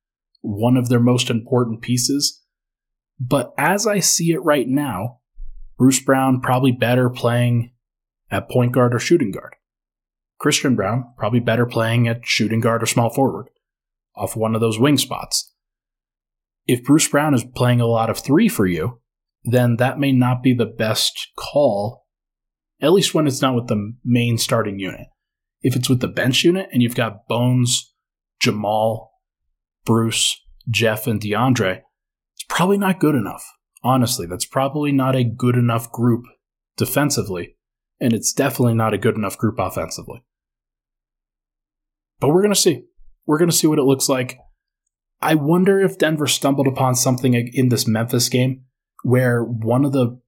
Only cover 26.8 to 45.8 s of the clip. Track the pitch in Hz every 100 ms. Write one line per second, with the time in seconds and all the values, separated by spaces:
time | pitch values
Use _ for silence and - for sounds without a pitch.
26.8 | 233 - 113 101 _ 117 123 127 120 -
27.8 | - _ _ _ _ _ - 104 104 107
28.8 | 110 110 - _ _ _ _ _ _ _
29.8 | - 113 113 - - - _ - - 110
30.8 | 113 110 120 107 104 104 127 110 95 92
31.8 | _ _ _ _ _ _ - - 180 202
32.8 | 196 185 151 139 95 - - _ _ _
33.8 | 120 131 117 - 85 90 - 135 135 151
34.8 | 147 139 131 131 120 101 123 123 120 117
35.8 | 120 - 120 117 120 _ _ _ _ -
36.8 | 113 139 143 120 98 90 85 _ _ _
37.8 | _ _ 127 113 - - 139 - 120 113
38.8 | 110 101 113 104 101 - 110 - 92 -
39.8 | 82 - - - _ _ _ _ _ _
40.8 | _ _ _ _ _ _ _ _ _ _
41.8 | _ _ _ _ 131 170 208 196 185 135
42.8 | - _ - _ - 151 175 160 160 151
43.8 | 135 135 - 131 123 - _ _ _ _
44.8 | _ _ _ _ 156 160 143 180 185 196